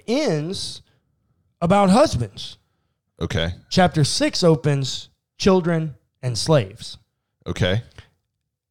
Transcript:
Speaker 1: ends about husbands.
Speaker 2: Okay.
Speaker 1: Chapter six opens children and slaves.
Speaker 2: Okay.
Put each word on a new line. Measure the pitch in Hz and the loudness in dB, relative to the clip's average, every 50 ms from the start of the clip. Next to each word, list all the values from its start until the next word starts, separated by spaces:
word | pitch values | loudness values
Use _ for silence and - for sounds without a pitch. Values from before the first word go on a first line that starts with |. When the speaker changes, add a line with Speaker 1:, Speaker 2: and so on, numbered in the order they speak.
| - - | -6 -4
Speaker 1:
ends | 226 277 311 254 170 151 147 165 190 - - - - - - _ _ _ _ _ _ _ _ _ _ _ _ _ _ _ | -2 0 0 0 -2 -2 -4 -6 -8 -8 -10 -10 -12 -16 -20 _ _ _ _ _ _ _ _ _ _ _ _ _ _ _
about | - 170 196 202 202 190 | -2 2 2 4 4 4
husbands. | 185 226 302 320 - 123 123 101 - - - - - - _ _ _ _ _ _ _ _ _ _ _ _ | 4 4 4 2 0 -2 -6 -6 -8 -14 -16 -18 -18 -20 _ _ _ _ _ _ _ _ _ _ _ _
Speaker 2:
Okay. | 82 82 - 87 80 82 87 - - _ | -8 -4 -2 -2 -2 -2 -4 -8 -12 _
Speaker 1:
Chapter | - - 180 175 - 160 147 | 2 2 2 4 4 2 0
six | - - - 285 302 - - - | 0 0 0 -2 -2 0 2 2
opens | 170 160 156 - 156 143 139 135 127 - - - - _ _ _ _ _ - | 2 2 2 2 -2 -2 -2 -2 -4 -6 -10 -12 -16 _ _ _ _ _ -2
children | - 208 190 185 170 175 170 160 160 160 139 - _ _ _ _ | 2 4 4 4 2 0 -2 -2 -4 -6 -8 -14 _ _ _ _
and | - 127 120 107 | -8 -6 -6 -4
slaves. | - - 160 147 107 95 104 - - - - - _ _ _ _ _ _ _ _ _ - | 0 2 2 2 2 0 -6 -14 -18 -18 -18 -20 _ _ _ _ _ _ _ _ _ -10
Speaker 2:
Okay. | - - - 90 92 120 120 - _ - - _ _ _ _ _ _ _ _ _ _ _ _ _ | -4 -2 0 0 0 0 -4 -6 _ -20 -20 _ _ _ _ _ _ _ _ _ _ _ _ _